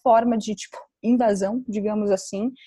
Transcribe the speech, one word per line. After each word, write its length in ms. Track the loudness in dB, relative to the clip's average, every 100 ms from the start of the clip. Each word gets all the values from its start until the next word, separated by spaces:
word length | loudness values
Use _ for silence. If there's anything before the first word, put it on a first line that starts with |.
forma 360 | 4 4 4 0
de, 160 | -2
tipo, 240 | -8 -10 -18 -20 _
invasão, 600 | 0 2 2 0 -2 -4 -6
digamos 420 | -4 -2 -2 0
assim. 400 | -2 -4 -6 -6 -6